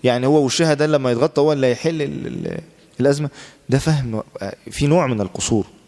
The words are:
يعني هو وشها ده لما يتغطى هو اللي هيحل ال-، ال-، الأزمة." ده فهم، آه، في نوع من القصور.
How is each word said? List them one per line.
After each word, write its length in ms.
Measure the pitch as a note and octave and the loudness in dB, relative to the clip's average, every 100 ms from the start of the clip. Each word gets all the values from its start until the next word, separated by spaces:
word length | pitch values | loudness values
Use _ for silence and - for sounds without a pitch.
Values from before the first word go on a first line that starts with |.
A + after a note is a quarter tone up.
يعني 240 | B2+ B2 B2+ | 0 0 2
هو 180 | D3+ C3+ | 2 2
وشها 280 | - E3 | 0 0
ده 140 | C#3+ D3+ | 2 2
لما 240 | D3 B2+ | 2 2
يتغطى 300 | A#2+ D3+ - | 0 0 2
هو 120 | D3 | 2
اللي 140 | D3 C3 | 2 0
هيحل 340 | A#2+ D#3+ D#3+ | 0 -2 -4
ال-، 260 | D3 D3 - | -6 -6 -8
ال-، 320 | - G1+ - - _ _ - | -8 -8 -8 -12 _ _ 0
الأزمة." 300 | B2+ C#3+ D3 - - - - | 2 2 -2 -8 -20 -20 -2
ده 80 | C3+ | 0
فهم، 440 | D#3+ D3+ B2 A2 - - | 2 0 0 -6 -8 -12
آه، 140 | G2 - - | -12 -12 -14
في 160 | - C#3+ | -2 2
نوع 200 | E3+ C#3+ | 2 2
من 140 | A2+ | -2
القصور. 440 | F#2+ - - A2+ - - | -4 -4 -2 -2 -2 -12